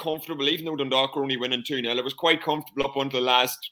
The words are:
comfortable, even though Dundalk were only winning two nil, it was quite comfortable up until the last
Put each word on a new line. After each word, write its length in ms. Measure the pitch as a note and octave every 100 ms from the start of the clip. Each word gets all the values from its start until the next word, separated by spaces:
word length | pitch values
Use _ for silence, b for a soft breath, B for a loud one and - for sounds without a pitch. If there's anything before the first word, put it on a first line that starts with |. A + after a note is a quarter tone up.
comfortable, 480 | E3 D#3 D#3 D#3+ C#3
even 180 | D#3 D#3+
though 100 | D#3
Dundalk 380 | C3+ C3 C3+ D3
were 60 |
only 140 | C3+ C3
winning 260 | B2 B2+ A#2
two 140 | C3+
nil, 180 | A#2 B2
it 60 |
was 100 | B2+
quite 280 | - E3 E3
comfortable 420 | D#3+ D3+ - C#3
up 120 | C#3 C3+
until 240 | C3+ C3
the 60 | B2+
last 440 | B2 B2+ - -